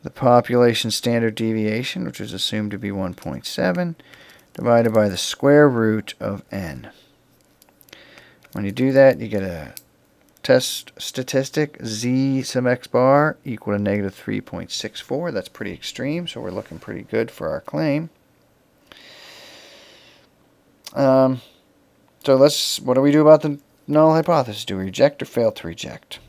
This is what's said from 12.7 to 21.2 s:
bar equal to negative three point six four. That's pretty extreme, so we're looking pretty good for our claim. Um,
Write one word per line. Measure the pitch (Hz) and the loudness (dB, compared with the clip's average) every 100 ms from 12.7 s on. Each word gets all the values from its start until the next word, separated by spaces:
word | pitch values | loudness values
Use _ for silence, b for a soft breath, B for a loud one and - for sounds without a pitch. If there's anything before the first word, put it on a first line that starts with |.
| 123 - | -2 -2
bar | 120 127 143 151 - | 0 4 4 2 -4
equal | - 110 - 104 | -12 -10 -6 -4
to | |
negative | 104 101 98 | -2 -2 -4
three | - - 104 | -8 -8 -8
point | - 90 85 | -8 -14 -12
six | - 110 - | -10 -10 -14
four. | - 135 175 | -8 -8 -6
That's | 113 - | -8 -10
pretty | - 101 | -12 -12
extreme, | 87 - - 131 165 170 | -12 -14 -10 -8 -6 -8
so | 117 | -10
we're | 98 | -10
looking | 92 - 80 | -10 -12 -16
pretty | - 95 | -14 -14
good | - 110 117 | -6 -4 -4
for | - 80 | -6 -8
our | 78 | -8
claim. | - 151 160 143 165 _ _ _ _ _ _ _ _ B B B B B B B B B B B B B B _ _ _ _ _ - | -8 -6 -4 -4 -6 _ _ _ _ _ _ _ _ B B B B B B B B B B B B B B _ _ _ _ _ -14
Um, | - 135 131 | -2 2 4